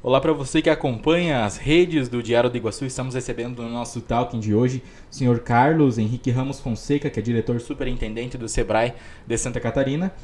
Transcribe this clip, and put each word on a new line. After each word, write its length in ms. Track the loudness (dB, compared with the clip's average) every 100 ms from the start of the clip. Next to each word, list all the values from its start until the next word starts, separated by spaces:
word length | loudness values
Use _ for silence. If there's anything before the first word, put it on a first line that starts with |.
| 4
Olá 140 | 2
pra 120 | 4
você 300 | 0 0 2
que 80 | 2
acompanha 720 | 2 0 -2 2 2 2 0
as 120 | 0 -2
redes 520 | 2 4 4 2 0
do 140 | -4
Diário 260 | 2 4 4
do 80 | 2
Iguaçu. 280 | -4 -4
Estamos 320 | -8 -6 -6 -6
recebendo 440 | -6 -6 -6 -6
no 80 | -6
nosso 320 | -6 -6 -8
Talking 380 | -2 -2 0 -2
de 160 | 0
hoje 260 | 2 2 0 -10 -20 -18
o 20 |
senhor 280 | -2 2 2
Carlos 580 | 4 4 6 6 4 2
Henrique 320 | -2 -2 0
Ramos 300 | 0 -2 -6
Fonseca, 500 | -6 -6 0 -2 0
que 80 | -4
é 40 |
diretor 380 | 0 0 0 -2
superintendente 800 | -4 -6 -4 -4 -4 -6 -8 -8
do 100 | -6
sebrae 460 | -2 2 2 0 -4 -16 -20 -4
de 100 | -4
Santa 220 | -2 -4
Catarina, 560 | -2 0 0 0 -4 -6